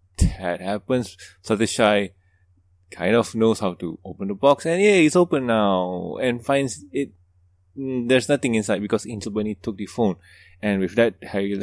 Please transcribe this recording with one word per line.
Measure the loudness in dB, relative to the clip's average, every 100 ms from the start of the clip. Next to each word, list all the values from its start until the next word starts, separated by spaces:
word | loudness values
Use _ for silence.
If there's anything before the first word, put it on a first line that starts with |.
| _ 0
that | 0 0 -4 -4
happens, | -4 -6 -2 -2 -2 -10 -20 -12
Fluttershy | -4 0 0 2 4 4 0 -8 _ _ _ _ _ _ _
kind | -6 0 2
of | 0
knows | 0 0 0
how | -2
to | -4 -8 -10
open | -14 -10 -8
the |
box, | 0 2 2 0
and | 2
yay, | 4 6 4
it's | 4
open | 2 2 0
now, | 2 2 2 0 -4 -6 -4
and | -2 -2
finds | 0 0 0 -6 -10
it, | -6 -6 _ _ _ _ _ _ -12
mm, | -6 -4 2
there's | 2 4
nothing | 0 2
inside | 0 0 -2
because | 0 -2 -2
Angel | -10 -6
Bunny | -4 -4 -6
took | -8 -8
the | -8
phone. | -2 0 -2 -10 -20 -20 -6
And | -2 0
with | 0
that, | 2 2 0
hi-, | -8 -4 -4 -4